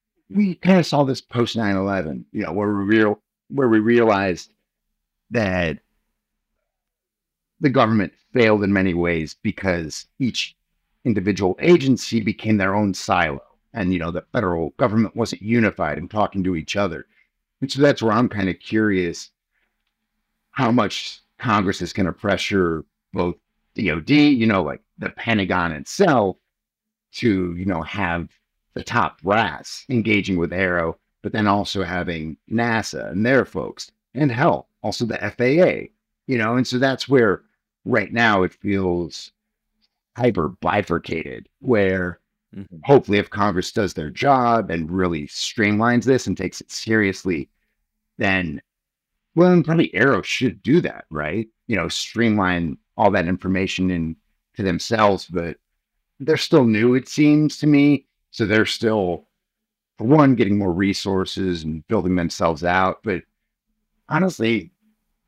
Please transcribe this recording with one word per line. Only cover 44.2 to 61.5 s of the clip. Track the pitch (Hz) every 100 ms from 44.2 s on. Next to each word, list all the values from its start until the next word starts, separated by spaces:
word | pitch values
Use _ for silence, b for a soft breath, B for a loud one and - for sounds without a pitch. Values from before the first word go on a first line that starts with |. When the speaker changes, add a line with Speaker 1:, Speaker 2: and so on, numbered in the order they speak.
| 139 131 120 113 92
Speaker 1:
and | 85 80
really | 92 90 80 71
streamlines | - - - 104 104 117 120
this | 117 127 101
and | 90
takes | 92 -
it | -
seriously, | - 110 110 98 92 92 76 - _ _ _ _ _ _ -
then, | 101 95 85 71 - _ _ _ _ _ _ 160
well, | 180
and | 175
probably | 156 165 -
Aero | 90 135 101
should | - - 123 -
do | 107 165
that, | 64 55 -
right? | 76 76 101 110 _ -
You | 95
know, | 82
streamline | - - 107 117 104 90 87 82 - _ -
all | 104
that | 95 85
information | 92 92 92 95 - 92
in | 87 80 80 _ _ _ -
to |
themselves, | 95 85 - 110 104 92 -
but | 87 85 - _ _ _ _ _ -
they're | 135 151
still | - 160 117
new, | 107 120 127
it | -
seems | - 151 151 151 -
to | 151
me. | 143 143 139 - _ _
So | - 104
they're | 110 98
still, | - 113 107 87 82 - _ _ _ _ _ _ -
for | 113
one, | 156 139 120
getting | 98 101
more | 98
resources | 87 98 92 101 95 92 - 95